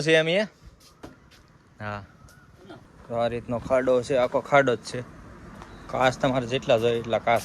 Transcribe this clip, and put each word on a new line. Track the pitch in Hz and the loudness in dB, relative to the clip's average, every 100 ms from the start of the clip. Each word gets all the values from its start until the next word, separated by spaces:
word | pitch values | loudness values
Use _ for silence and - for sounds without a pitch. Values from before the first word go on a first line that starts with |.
છે | 151 160 | 8 4
અમે. | 160 185 214 - - - - _ - - _ - - _ _ - | 4 0 -4 -10 -20 -20 -20 _ -20 -20 _ -20 -20 _ _ -14
હા. | 104 104 98 - - - - - - - - - - | -12 -10 -14 -20 -20 -20 -20 -20 -20 -20 -20 -20 -8
તો | 120 | -2
આ | 117 | -2
રીતનો | 117 113 117 | -2 -6 -8
ખાડો | - 131 131 127 | 0 0 4 2
છે, | 120 131 | 2 0
આખો | 123 135 | 2 -2
ખાડો | - 143 131 113 | 2 4 4 0
જ | - | -4
છે. | - - - - - - - - - - | -12 -12 -18 -20 -20 -20 -20 -18 -18 -8
કાચ | 123 127 - | 0 2 2
તમારે | 139 131 117 | 0 0 -2
જેટલા | 131 143 117 | -2 2 2
જોઈએ | 117 117 | 2 0
એટલા | 113 107 | -2 -2
કાચ | - 113 | 2 0